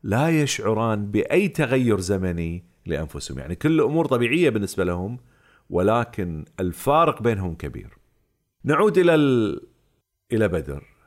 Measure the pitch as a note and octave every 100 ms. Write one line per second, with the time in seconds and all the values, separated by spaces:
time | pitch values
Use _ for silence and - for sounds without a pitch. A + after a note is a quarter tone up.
0 | - A2 D#3 D#3+ C#3+ - G#2+ A2 A2+ G#2+
1 | G2+ G#2+ - E3 G3+ - C3+ C3 B2 G2+
2 | F2+ G2+ F#2 E2+ E2 E2+ - _ - D2+
3 | D#2 C#2+ - C2 C#2 - G3+ D#3+ D3 D#3
4 | D#3 B2 A#2 D#3 D#3+ A2+ G2 - F2+ F2
5 | F#2+ B2 _ _ _ _ _ F2 G2 A#2
6 | A2+ - F2+ D#2+ - - F#2 - - D3
7 | E3 - A#2 G#2+ F#2 D#2+ C#2+ - - _
8 | _ _ _ _ _ _ - D3 G#3 F3+
9 | F3 D#3 C#3+ B2 G#2+ - - _ _ _
10 | _ _ _ A2 G#2+ E2+ C#2+ C#2+ - _